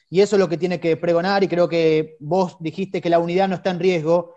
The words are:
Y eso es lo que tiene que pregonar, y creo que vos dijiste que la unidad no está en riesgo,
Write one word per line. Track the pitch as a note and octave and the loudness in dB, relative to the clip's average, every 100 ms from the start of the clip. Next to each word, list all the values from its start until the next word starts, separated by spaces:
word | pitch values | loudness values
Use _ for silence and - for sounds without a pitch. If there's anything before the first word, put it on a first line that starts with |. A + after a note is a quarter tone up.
| _ | _
Y | E3+ | 0
eso | G3+ G#3 | 2 2
es | |
lo | F3+ | 2
que | E3 | -2
tiene | F3+ F3 | -4 -2
que | E3+ D#3+ | -2 0
pregonar, | F3 E3+ F3+ G3 | 0 0 0 0
y | F#3+ | 0
creo | E3+ E3+ | 2 0
que | E3 D#3+ D#3 D#3 - | 2 2 2 -2 -10
vos | D3 F3+ F3+ - | -4 -2 -2 -4
dijiste | D#3+ D#3 F#3+ F#3 | -10 -8 -6 -4
que | F3 | 0
la | E3+ | 0
unidad | E3+ F3+ F#3+ | 0 0 -2
no | |
está | F3+ G3 | -2 -4
en | F3+ | -2
riesgo, | F#3 F3+ D3+ F3 E3+ | 0 0 0 0 -2